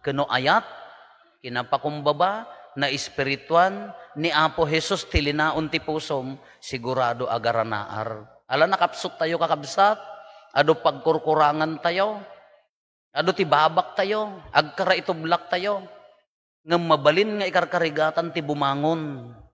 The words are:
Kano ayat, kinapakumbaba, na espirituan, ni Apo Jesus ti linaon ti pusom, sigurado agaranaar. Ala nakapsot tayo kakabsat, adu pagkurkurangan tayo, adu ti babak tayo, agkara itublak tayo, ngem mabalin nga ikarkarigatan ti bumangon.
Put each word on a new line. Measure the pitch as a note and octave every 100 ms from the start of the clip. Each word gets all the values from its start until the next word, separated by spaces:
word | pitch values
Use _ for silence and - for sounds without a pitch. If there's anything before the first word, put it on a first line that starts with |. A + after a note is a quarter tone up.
| -
Kano | C3+ C#3+
ayat, | B2+ C3+ G#3 - - - - - _ _ _
kinapakumbaba, | B2+ B2 A#2+ C3+ D3+ D3 C#3+ D3 F3+ G#3+ A#3 - - C#3
na | C#3
espirituan, | C#3 - - C#3 C#3 - E3 F#3+ G3+ G3+ - -
ni | D3 E3
Apo | D3+ D#3 - D#3
Jesus | D#3+ - F#3+ -
ti | E3 D3
linaon | D3+ D#3 D3 D3+
ti | D#3+
pusom, | - D#3 - C#3 C3 C3+ - -
sigurado | - C3 A#2 C3 B2 A#2+ B2
agaranaar. | A2+ A2+ A2+ A2+ G#2+ G#2 G#2 A2 G#2+ G#2+ - -
Ala | C3 E3+
nakapsot | F#3+ F3 - F3+ -
tayo | D#3+ E3
kakabsat, | E3 D3+ C#3+ - G3+ G#3+ - - - - -
adu | C3+ D3 D#3
pagkurkurangan | E3 C#3 D#3 D#3 D#3 D#3 D3 D3+ D#3 D#3+
tayo, | F3 F3+ G#3 G#3 G3 - _ _ _ _ _ _ _
adu | C3+ E3
ti | F#3+ E3+
babak | D3 D#3 E3 - -
tayo, | G3 G#3+ G#3 F#3 C#3+
agkara | C#3+ D3+ - F#3
itublak | F3+ F3 E3 D#3+ E3+ -
tayo, | F3+ G3 G3+ F#3 - - _ _ _ _ _
ngem | D#3 E3+ E3
mabalin | D3+ C#3+ D#3+ G#3+ G#3
nga | F#3+
ikarkarigatan | F#3 E3 F3 E3 D3 D#3 D#3 E3+
ti | D#3+ D3
bumangon. | D3 C#3 C#3 D3+ E3 D3+ C3+ A#2+ A2+ -